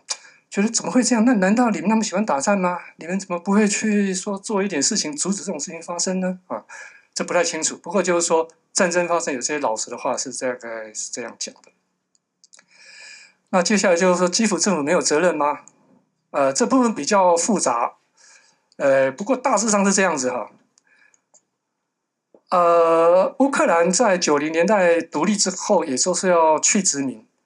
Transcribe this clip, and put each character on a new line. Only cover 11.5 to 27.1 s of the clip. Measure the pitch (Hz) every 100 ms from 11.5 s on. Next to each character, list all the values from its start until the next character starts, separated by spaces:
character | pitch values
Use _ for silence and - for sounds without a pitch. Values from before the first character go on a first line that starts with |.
的。 | - - _ _ _ _ _ _ _ _ - _ _ - - - - - _ -
那 | 185
接 | 175 208
下 | 202
来 |
就 | 170 185
是 | 175
说， | 180
基 | 175 214
辅 | 170
政 | 208
府 | 165
没 | 143
有 | 170
责 | 131 151
任 | 180 151
吗？ | 147 139 - _ _ _ _ _ _
呃， | 156 135
这 | 135
部 | 226 262
分 | 240
比 | 170
较 | 143 202 180 170
复 | - 185
杂。 | 135 117 123 - _ _ _ _ _ _ _ -
呃， | 139 135 135
不 | 131
过 | 202 254
大 | 277
致 | 208 220
上 | 202
是 | 196
这 | 190
样 | 185 151
子 | 127
哈。 | 123 101 _ _ _ _ _ _ _ _ _ _ _ _ _ _ _ _ _ _ _ -
呃， | 180 170 170 165 165 165 180 196 -
乌 | 277
克 | 277
兰 | 294 170 175
在 | 180 233 180
九 | 170 147
零 | 151
年 | 160
代 | 185 214 175 165
独 | - 147
立 | 185
之 | 202 185
后， | - - 190
也 | 160 127
就 | 185
是 | 175 190
要 | 170 160 151
去 | - 208
殖 | 185 143
民。 | 139